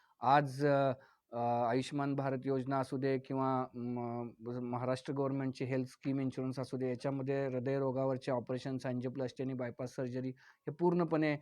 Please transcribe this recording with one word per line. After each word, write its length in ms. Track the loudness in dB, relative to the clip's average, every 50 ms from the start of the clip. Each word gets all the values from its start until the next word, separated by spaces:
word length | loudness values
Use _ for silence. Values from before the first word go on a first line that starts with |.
| _ _ _ _
आज, 440 | 4 6 6 6 6 4 0 2 4
अ, 260 | 4 6 6 4 4 2 -2 -8 -18 _ _ _ _
अ, 60 | -4 -2 0 2 2 2 2 2
आयुष्मान 460 | 2 2 0 -2 -2 -2 -2 0 0
भारत 220 | 0 0 -2 -2 -2 -2
योजना 340 | 0 0 0 0 0 0 0
असू 180 | 0 0 -2
दे 200 | -2 0 2 0
किंवा 480 | 0 -2 -2 -2 0 2 2 2 0 -2 -4 -6
म-, 560 | -6 -6 -4 -4 -4 -4 -4 -4 -6 -6 -8 -10 -10 -10 -8 -6 -4
महाराष्ट्र 540 | -4 -4 -2 -2 0 0 -2 -2 -2 -4 -2
गव्हर्नमेंटची 520 | 0 0 0 0 0 -2 -2 -2 -2 -2
हेल्थ 220 | 0 0 0 -2
स्कीम 320 | -4 -8 _ -4 -2 0 0
इन्शुरन्स 400 | 0 -2 -2 -2 -4 -4 -4 -4
असू 180 | -6 -6 -4
दे, 120 | -2 -2 -2
याच्यामध्ये 580 | -2 -2 -2 -4 -2 -2 -2 0 0 0 0
हृदयरोगावरचे 840 | 0 -2 -2 0 0 0 2 0 0 0 0 0 0 0 -2 0 -2
ऑपरेशन्स, 540 | -2 -2 -2 -2 -4 -4 -4 -4 -6 -4 -2
अँजिओप्लास्टी 580 | -2 -2 -2 -2 -4 -4 -4 -4 -4 -4 -4 -4
आणि 100 | -4 -4
बायपास 420 | -4 -4 -6 -6 -6 -8 -6 -4
सर्जरी 340 | -4 -4 -4 -4 -4 -4 -4
हे 420 | -8 -10 -16 -20 -20 _ _ -10
पूर्णपणे 640 | -2 2 4 4 6 4 4 4 4 4 4 2 2 0